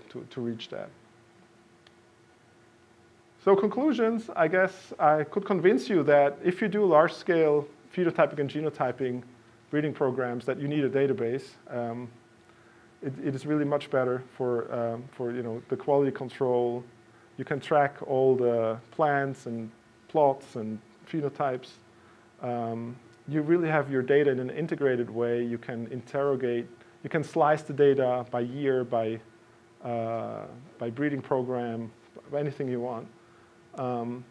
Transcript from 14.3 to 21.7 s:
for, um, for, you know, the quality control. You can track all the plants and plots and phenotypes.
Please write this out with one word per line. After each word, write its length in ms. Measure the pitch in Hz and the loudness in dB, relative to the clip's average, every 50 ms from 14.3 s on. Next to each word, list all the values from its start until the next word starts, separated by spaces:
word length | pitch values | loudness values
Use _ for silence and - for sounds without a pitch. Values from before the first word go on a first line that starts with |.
| - | -8
for, 360 | - 131 123 120 117 - - | -4 -2 -2 -2 -2 -4 -4
um, 320 | 123 120 117 117 117 120 127 135 | -4 -4 -4 -4 -4 -6 -10 -12
for, 220 | - - 127 120 | -10 -8 -6 -6
you 100 | 120 127 | -4 -6
know, 200 | 117 117 110 123 - - | -6 -6 -8 -8 -8 -6
the 60 | 131 | -6
quality 360 | 123 - 151 143 143 143 135 | -4 0 2 4 4 4 2
control. 720 | 135 - 135 123 - - 139 127 123 120 120 120 120 123 120 120 - - - - - - - - _ - | 0 -2 -6 -8 -4 -2 0 2 2 2 2 0 -2 -4 -8 -14 -20 -20 -20 -20 -20 -20 -20 -16 _ -10
You 60 | 131 | -6
can 140 | - 151 135 | -6 -6 -4
track 380 | - - 160 147 143 139 143 - - | -2 2 4 4 4 2 0 -6 -6
all 300 | - 135 131 131 131 127 | -2 0 4 4 4 4
the 420 | 127 123 120 117 113 113 110 113 120 - - | 4 4 2 2 2 2 0 -2 -4 -8 -8
plants 540 | - - 156 147 143 139 139 139 131 - - | -4 0 0 2 2 0 0 -2 -4 -8 -10
and 240 | 123 117 113 113 110 - - _ _ _ _ _ - | -10 -8 -8 -8 -10 -14 -18 _ _ _ _ _ -2
plots 480 | - 160 147 139 135 135 - - - | 2 4 4 4 4 2 -4 -12 -10
and 220 | 123 107 110 110 104 - - - - - - | -8 -8 -6 -8 -10 -12 -16 -20 -20 -12 -8
phenotypes. 600 | - 160 143 139 143 - 147 135 127 127 - - | -6 -4 -4 -4 -2 -2 -2 -2 -2 -4 -8 -12